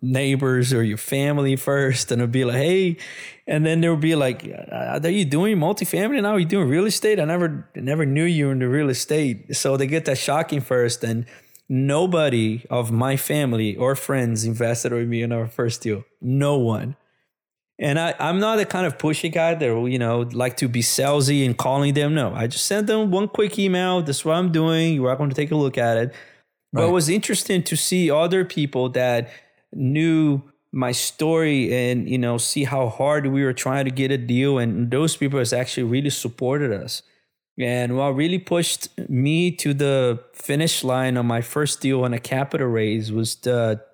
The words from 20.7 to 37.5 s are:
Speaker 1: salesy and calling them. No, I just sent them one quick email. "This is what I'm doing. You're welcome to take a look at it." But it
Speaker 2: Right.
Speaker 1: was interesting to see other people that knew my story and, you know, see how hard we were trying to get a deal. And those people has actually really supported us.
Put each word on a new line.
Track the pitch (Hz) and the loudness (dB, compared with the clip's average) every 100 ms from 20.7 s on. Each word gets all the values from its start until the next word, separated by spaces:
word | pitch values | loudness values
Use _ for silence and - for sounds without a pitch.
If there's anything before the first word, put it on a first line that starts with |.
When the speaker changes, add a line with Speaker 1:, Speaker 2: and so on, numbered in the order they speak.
| 120 | 0
Speaker 1:
salesy | 117 - 139 147 135 143 131 | 0 0 2 2 4 2 2
and | 117 | 0
calling | 127 139 143 | 0 2 2
them. | 147 147 | 2 2
No, | 156 110 | 2 0
I | - 117 | -2 -4
just | - - | -2 -2
sent | 202 208 | 0 0
them | 220 214 | 0 2
one | 185 208 | 0 0
quick | - 208 - | 0 0 2
email. | 196 180 185 185 | 0 2 2 0
"This | 156 135 | 0 -2
is | |
what | 160 | 0
I'm | 170 185 | 2 2
doing. | 160 160 160 165 | 2 2 2 2
You're | 147 | 2
welcome | 127 131 147 | 0 0 -2
to | |
take | 135 147 | -2 0
a | 151 | 0
look | 139 131 | 0 2
at | 117 113 | 2 2
it." | 127 - - _ _ _ - | 0 -6 -20 _ _ _ -6
But | - | 0
it | |
Speaker 2:
Right. | 165 | 2
Speaker 1:
was | 180 151 | 4 2
interesting | 202 - 202 - 185 | 0 0 -4 0 0
to | - 156 | 0 -2
see | - 180 165 | 0 2 2
other | 147 170 190 | 2 2 2
people | 180 160 139 131 127 | 0 -2 -2 0 0
that | 127 123 120 127 - _ _ _ | 0 2 0 -2 -12 _ _ _
knew | - 131 151 165 160 151 139 - _ - | -4 0 2 2 4 4 2 -4 _ -8
my | 131 127 | -4 -2
story | 123 - - 156 160 156 139 101 | -2 -6 -2 0 2 2 2 0
and, | 123 123 123 - | 0 0 0 -2
you | 127 | -2
know, | 120 117 | 0 -2
see | - 147 | -2 -2
how | 131 135 120 | -2 0 -2
hard | - 139 151 139 | 0 0 2 0
we | 135 | 0
were | 135 | 0
trying | 123 135 135 135 | -2 -2 -2 -2
to | |
get | 127 131 | -2 -2
a | 139 | -2
deal. | 120 123 139 131 | 0 0 2 2
And | 117 98 120 | 0 0 0
those | 127 160 - | 0 0 0
people | 139 139 | -2 0
has | 120 | 0
actually | 123 127 - | -2 -2 -4
really | 117 127 143 | -2 0 -2
supported | - 120 - 127 147 135 | -4 -8 -4 -4 -2 -2
us. | 101 113 - _ _ _ _ _ | -4 -6 -12 _ _ _ _ _